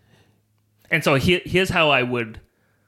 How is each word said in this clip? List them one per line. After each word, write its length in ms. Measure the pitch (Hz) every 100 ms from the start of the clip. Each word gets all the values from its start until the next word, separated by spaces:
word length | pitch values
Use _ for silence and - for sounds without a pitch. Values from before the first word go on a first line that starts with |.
| _ _ _ _ _ _ _ _ -
And 120 | 165
so 120 | 160
here, 260 | 139 131 180 151
here's 240 | 175 190
how 180 | 180 156
I 120 | 135
would 380 | 123 120 113 110 - _ _ _